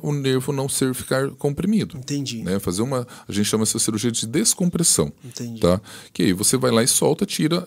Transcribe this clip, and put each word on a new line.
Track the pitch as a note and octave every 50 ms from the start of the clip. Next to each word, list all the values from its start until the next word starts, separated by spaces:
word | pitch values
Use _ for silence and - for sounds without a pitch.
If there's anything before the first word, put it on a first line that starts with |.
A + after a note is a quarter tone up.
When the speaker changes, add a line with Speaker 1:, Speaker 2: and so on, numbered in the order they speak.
| -
Speaker 1:
o | D3+
nervo | D3 C#3+ C3+ C3+ C3 C3 B2+ -
não | C#3 C3+ C3+ C3+
ser, | - - C#3 C3 B2
ficar | - - - C3+ C3+ C#3 C3+
comprimido. | - - - C#3+ C#3+ D3 E3+ G3+ A3+ G3+ A#2+ - -
Speaker 2:
Entendi. | C3 B2+ - C#3+ C#3+ C3+ B2 A#2+ A2+
Speaker 1:
Né? | G2 F2 F#2+ G2+
Fazer | - F#2+ F2 G2
uma, | A#2 C#3 C3+ B2+ A#2+ - - - -
a | -
gente | G2+ G2+ G#2
chama | - - A2
essa | A2 - - A#2
cirurgia | - - G#2+ G#2 A#2 A#2+
de | A#2 - -
descompressão. | A2+ A#2+ E3+ A#3 - - - F3+ F3+ - E3+ E3+ - - - - C#2+ - _ -
Speaker 2:
Entendi. | B2 - - B2 A#2+ A#2 A2
Speaker 1:
Tá? | F2 E2+ F#2 G2+ - - - - - -
Que | - - F2
aí | G2 F2+
você | F#2 G#2 - - B2+
vai | C3 B2
lá | A#2 A2+
e | A2+ -
solta, | - - - C#3 D#3 - G3
tira, | - - - D#3+ D3+ E3+ F3 F3+